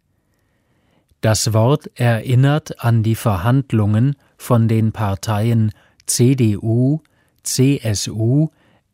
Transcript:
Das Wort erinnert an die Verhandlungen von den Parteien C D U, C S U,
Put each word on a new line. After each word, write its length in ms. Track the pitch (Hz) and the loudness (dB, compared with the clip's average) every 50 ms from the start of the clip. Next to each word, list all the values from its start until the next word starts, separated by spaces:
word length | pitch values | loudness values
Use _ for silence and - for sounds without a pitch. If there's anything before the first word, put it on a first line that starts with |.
| _ _ _ _ _ _ _ _ _ _ _ _ _ _ _ _ _ _ _ _ _ _ _ - | _ _ _ _ _ _ _ _ _ _ _ _ _ _ _ _ _ _ _ _ _ _ _ -4
Das 320 | - 113 107 - - 113 | 0 0 0 0 -2 0
Wort 360 | 104 110 113 131 151 - - - _ | 0 2 2 2 0 -2 -4 -12 _
erinnert 880 | - 123 120 117 107 - 135 123 127 139 143 147 160 - - - - | -2 0 0 0 -2 -2 0 2 2 2 2 0 -2 -4 -8 -14 -4
an 220 | - 120 117 113 107 | -2 0 0 2 0
die 100 | 113 110 | 0 -2
Verhandlungen 1000 | - - 113 101 87 90 120 127 139 - - 117 110 104 104 107 110 127 143 143 _ _ _ _ | -2 -2 -2 -2 0 0 0 0 0 -2 0 -2 0 0 2 2 2 0 0 -2 _ _ _ _
von 300 | _ - - 123 113 113 | _ -2 0 2 2 2
den 240 | 107 113 110 110 110 | 2 2 0 0 -2
Parteien 800 | - - 110 98 98 - - 110 107 104 110 120 117 113 110 104 - _ _ _ _ _ - | -2 -4 -4 -4 -4 -6 -4 -4 -2 -2 0 0 2 2 0 -2 -4 _ _ _ _ _ -10
C 280 | - - - 120 127 139 | -6 0 2 2 2 4
D 220 | 127 120 110 104 | 2 2 0 0
U, 460 | - - 113 113 120 127 135 151 156 _ _ _ _ _ _ _ _ - | -2 -2 -2 0 0 2 0 0 -2 _ _ _ _ _ _ _ _ -10
C 340 | - - - 127 139 143 - | -8 -2 0 2 2 2 0
S 300 | - 113 101 - - 107 | -2 -4 -4 -4 -6 -8
U, 420 | 87 110 110 117 135 151 156 151 _ _ _ _ _ _ _ _ | -4 -2 0 0 2 2 0 -2 _ _ _ _ _ _ _ _